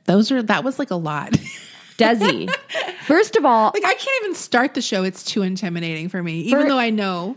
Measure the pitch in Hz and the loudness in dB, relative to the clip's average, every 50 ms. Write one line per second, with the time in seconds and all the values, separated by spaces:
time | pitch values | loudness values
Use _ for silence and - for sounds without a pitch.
0 | _ - 175 202 220 214 269 254 226 214 208 165 180 262 269 - 285 - 185 175 | _ 2 4 4 4 4 2 -2 2 2 0 0 0 -2 -2 -4 -4 -4 -4 -4
1 | 165 151 147 147 - - 240 - - 1047 - - - - - - - - - - | -4 -4 -4 -4 -4 0 0 -2 -2 -2 -10 -16 -18 -20 -20 -20 -20 -20 0 2
2 | 226 220 240 220 403 508 - - - - 539 539 - - - 640 - - 370 - | 4 4 4 4 4 2 2 0 -2 -4 -6 -6 -8 -8 -6 -6 -6 -6 -8 -12
3 | - - 285 349 440 - - 453 285 277 240 226 214 214 - 415 403 359 403 - | 0 2 4 4 4 4 2 2 4 4 4 6 4 2 2 0 0 0 0 0
4 | - 539 539 523 427 392 330 - - - - 240 247 277 - 269 240 - 220 190 | -2 -2 -2 -2 -2 -4 -6 -6 -6 0 2 2 2 2 0 -4 -4 -2 -2 -2
5 | 185 190 185 - - - - 214 196 185 190 190 - 185 170 170 170 165 160 156 | -2 -2 -4 -6 -10 -4 -2 -2 -2 -2 -2 -4 -4 -6 -4 -4 -4 -4 -6 -6
6 | 160 180 - 190 175 170 160 165 170 220 254 285 294 294 277 254 240 233 220 214 | -6 -6 -6 -6 -6 -4 -4 -4 -2 0 2 2 4 2 2 2 2 0 0 0
7 | 202 196 185 175 170 196 262 | 0 -2 -2 -4 -4 -6 -8